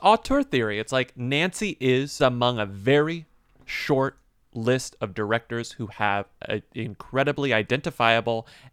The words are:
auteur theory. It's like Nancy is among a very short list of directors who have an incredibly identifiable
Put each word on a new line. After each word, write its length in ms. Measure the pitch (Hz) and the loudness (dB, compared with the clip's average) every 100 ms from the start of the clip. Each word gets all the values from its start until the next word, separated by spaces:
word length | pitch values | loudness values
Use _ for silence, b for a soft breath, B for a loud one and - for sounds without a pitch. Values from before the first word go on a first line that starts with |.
auteur 400 | 190 220 - 277 | 4 4 2 0
theory. 340 | 277 127 110 104 | 0 0 0 -2
It's 140 | 110 | -2
like 260 | 131 127 - | -2 -2 -6
Nancy 580 | 123 143 185 - 208 - | -2 0 0 -2 -6 0
is 420 | 131 127 143 - | 2 2 0 0
among 380 | 135 123 123 120 | 0 2 0 0
a 80 | 104 | -4
very 580 | 98 110 147 156 170 156 _ _ _ - | -2 2 4 2 -2 -10 _ _ _ -12
short 500 | - - 135 135 - _ _ _ 117 | -8 0 0 0 -4 _ _ _ -4
list 400 | 113 131 - - | 0 0 -2 -8
of 140 | 107 | -8
directors 600 | 92 104 117 - 117 117 | -4 -2 -2 -2 -8 -8
who 120 | - 107 | -10 -10
have 400 | - 104 101 - _ | -2 0 0 -4 _
an 220 | - 104 - | -6 -6 -6
incredibly 800 | - 113 98 - 131 139 143 143 | -10 -10 -10 -4 0 0 0 0
identifiable 920 | 110 104 135 170 - 117 117 117 113 B B B | 0 0 -2 -2 0 4 4 2 -4 B B B